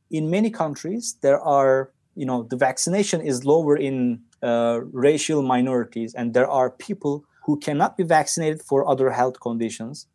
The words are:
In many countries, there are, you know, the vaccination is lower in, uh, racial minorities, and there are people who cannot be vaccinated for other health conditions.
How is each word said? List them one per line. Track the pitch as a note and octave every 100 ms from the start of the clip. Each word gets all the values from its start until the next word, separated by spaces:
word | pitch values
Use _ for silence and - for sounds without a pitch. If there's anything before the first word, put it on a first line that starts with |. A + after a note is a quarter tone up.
| -
In | D#3 D#3
many | F3+ A3
countries, | A3 D#3 C#3 D#3+ A3 - -
there | C#3 C#3+
are, | D#3+ C#3 C3+ C3 C3 _ _ -
you | C3
know, | B2+
the | A2+ B2
vaccination | C3 C3 - F#3+ G3+ E3+
is | D#3 B2
lower | C3+ D#3 D3+ D3
in, | C#3 C3 B2 A#2 - _
uh, | B2+ A#2 A#2 A#2 B2
racial | C3 C3+ D3+ - D3+
minorities, | C3 B2+ B2+ B2+ A#2 A#2 A2+
and | B2 A#2+
there | A#2 C#3
are | C#3+ B2+
people | - - G3 D3 C#3+ - _ -
who | D3
cannot | D3+ D3 F3 -
be |
vaccinated | E3+ D#3+ D3+ - D#3 D#3
for | - C3+ C#3
other | C3 C3
health | A#2 B2+ B2+
conditions. | A#2+ A#2 A2+ A2 A2+ D3+ -